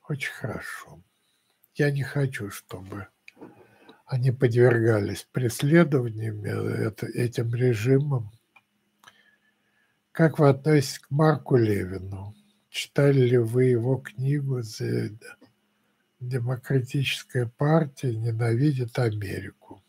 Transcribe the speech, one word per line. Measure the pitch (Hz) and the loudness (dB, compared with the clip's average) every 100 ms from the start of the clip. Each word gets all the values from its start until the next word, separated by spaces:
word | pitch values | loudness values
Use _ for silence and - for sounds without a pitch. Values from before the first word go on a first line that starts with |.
| _ | _
Очень | 147 - | -8 -8
хорошо. | - 113 90 - - - - _ _ _ _ _ _ _ | -8 -8 -8 -10 -16 -18 -20 _ _ _ _ _ _ _
Я | - 147 | -2 0
не | 139 | 0
хочу, | 131 143 135 135 101 | -4 -2 -4 -4 -10
чтобы | - _ 95 95 98 98 _ - _ - - _ _ - - | -12 _ -16 -12 -14 -14 _ -20 _ -20 -20 _ _ -20 -20
они | _ 131 131 | _ -2 0
подвергались | 117 127 117 123 117 113 107 98 98 - | 2 2 6 6 6 4 2 0 -6 -8
преследованиям, | - 123 - 143 165 165 139 123 110 110 104 | -4 -4 0 4 4 4 2 -2 -6 -8 -6
э, | 104 | -6
это, | 104 107 110 113 - 113 | -6 -4 -2 -4 -4 -8
этим | - 120 120 117 | -4 -4 -2 -4
режимом. | 117 127 110 113 135 147 135 104 - _ _ _ _ _ _ - _ _ _ _ _ _ _ _ _ _ | 0 0 2 2 2 2 -4 -6 -16 _ _ _ _ _ _ -20 _ _ _ _ _ _ _ _ _ _
Как | - 160 160 | 2 2 6
вы | 147 | 4
относитесь | 139 156 151 135 - | 4 4 2 2 -8
к | - | -6
Марку | 139 156 151 - 131 | 2 2 2 2 2
Левину? | 110 101 92 95 92 98 101 - _ _ _ | 4 0 -4 -8 -10 -12 -14 -18 _ _ _
Читали | - - - 143 139 | -12 -6 2 4 6
ли | 123 123 | 4 4
вы | 113 120 | 2 2
его | 127 120 117 135 | 4 2 0 -2
книгу | - - 131 147 135 127 | -4 -6 -2 -2 -2 -6
«The | 110 - 120 120 113 107 - - _ _ _ _ _ _ _ _ | -8 -8 -4 -4 -4 -10 -20 -20 _ _ _ _ _ _ _ _
Демократическая | 123 127 120 127 - 135 117 147 131 - - 127 117 | -6 -4 -4 -6 0 -2 0 -4 -2 -6 -6 -4 -4
партия | _ 147 160 151 - 131 | _ 2 2 2 -4 -6
ненавидит | 110 117 113 117 117 147 131 117 - | -4 -4 -2 0 2 2 0 -4 -2
Америку»? | 120 107 98 95 98 - _ 101 | -2 -2 -6 -8 -10 -18 _ -20